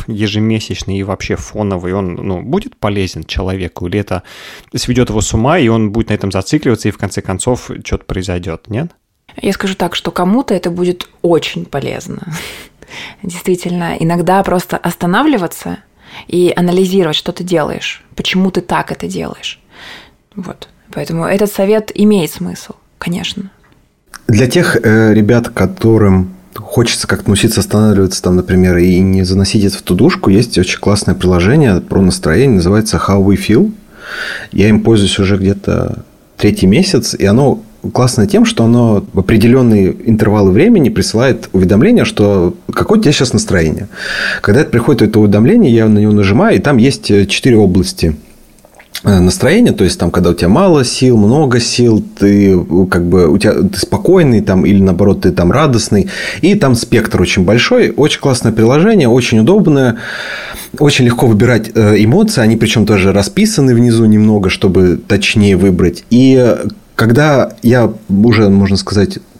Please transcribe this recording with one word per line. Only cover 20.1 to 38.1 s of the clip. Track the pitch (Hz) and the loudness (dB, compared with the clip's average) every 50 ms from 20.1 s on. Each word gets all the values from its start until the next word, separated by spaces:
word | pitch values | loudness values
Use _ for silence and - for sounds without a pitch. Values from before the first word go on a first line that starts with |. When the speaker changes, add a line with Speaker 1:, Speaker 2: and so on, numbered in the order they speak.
| _ _ _ _ _ | _ _ _ _ _
Speaker 2:
Вот. | 202 175 165 - - - - _ _ _ - - | -12 -10 -10 -12 -12 -16 -20 _ _ _ -14 -12
Поэтому | 143 147 - 165 165 165 | -10 -8 -6 -4 -4 -2
этот | 175 196 196 208 196 | 0 0 0 0 -2
совет | - - 196 202 214 220 214 - - | -2 -2 0 0 0 0 -2 -4 -2
имеет | - 208 214 208 190 156 151 | 0 2 2 2 2 0 -4
смысл, | - - 175 180 175 - - - - _ _ _ _ - | -6 -10 -12 -12 -12 -14 -16 -20 -20 _ _ _ _ -12
конечно. | - 170 175 185 - - - 196 196 190 - _ _ _ _ _ _ _ _ _ _ _ - - _ | -8 -8 -8 -6 -8 -10 -10 -12 -14 -14 -18 _ _ _ _ _ _ _ _ _ _ _ -20 -8 _
Speaker 3:
Для | - 107 104 131 | 0 2 2 2
тех, | 123 - 175 - - - 113 - | 2 0 0 0 0 -2 0 2
э, | 110 107 113 110 110 104 | 2 2 4 4 4 2
ребят, | 110 104 104 120 117 117 - | 2 2 2 2 0 0 -2
которым | - 107 95 92 - - 110 110 113 104 104 98 95 92 92 92 - - - _ - | -4 -4 -4 -4 -2 -2 0 2 2 4 4 4 2 2 0 -2 -8 -16 -20 _ -20
хочется | - - - - 120 - - - - - | -20 -14 -4 -2 -2 -2 0 -2 -6 -6
как-то | - 98 - - 110 | -6 -6 -4 -2 -2
научиться | 101 - - 107 - 98 | 0 0 0 0 0 -2
останавливаться, | 92 - 104 107 107 107 101 98 95 90 - - | -2 0 0 2 2 2 2 2 0 0 -2 -4
там, | - 90 90 | -2 0 0
например, | 90 90 - 92 90 92 92 90 | 0 0 0 0 2 2 2 2
и | 87 90 92 90 92 | 2 2 2 2 2
не | 95 95 95 95 92 | 2 2 0 0 0
заносить | 90 95 98 98 - - 107 101 | 0 0 0 0 0 0 0 0
это | 98 - | -2 -2
в | - | -4
тудушку, | - - 90 92 123 185 185 - - 101 | -4 -4 0 2 2 2 0 0 0 2
есть | 95 - 120 - - | 2 2 0 0 -2
очень | 90 92 - - - | -2 -2 -2 -4 -4
классное | - 98 104 - - 101 87 | -2 -2 -2 0 -2 -2 -2
приложение | - 90 90 92 85 90 104 139 165 143 113 92 80 | 0 0 0 2 2 2 2 2 2 2 2 2 0
про | - - - 95 | -2 -2 0 0
настроение, | 95 90 - - - 80 76 107 139 135 110 | 2 2 0 -2 -2 0 0 2 2 2 2
называется | 92 82 90 101 110 107 - - | 2 2 2 0 0 0 -2 -4
How | 82 - - 95 98 95 | -2 -2 0 0 2 2
We | 101 95 | 2 0
Feel. | - - - 107 147 208 220 - - - - - - - - - - - - - - - - | 0 0 0 2 2 2 0 -2 -8 -18 -20 -20 -20 -18 -14 -12 -10 -10 -10 -12 -12 -12 -6
Я | - - 98 110 | -2 0 2 2
им | 107 107 - | 2 2 2
пользуюсь | 117 113 104 98 92 - - | 2 2 2 2 0 0 0
уже | 98 92 101 | 0 0 0
где-то | 95 98 98 98 - - 95 90 85 - - - - - - _ _ _ _ _ - | 0 0 -2 -2 -2 -4 -4 -2 -2 -4 -4 -8 -10 -14 -18 _ _ _ _ _ -2
третий | - 104 104 - 95 | 0 0 0 2 2
месяц, | 92 107 160 190 - - 123 - - - | 2 4 2 2 2 0 -2 -2 -4 -4
и | - - | -2 0
оно | 98 104 127 143 123 - - - - - - - 113 - | 2 2 2 2 2 0 -2 -6 -14 -16 -12 -10 -4 -2
классно | - 127 123 | 0 0 0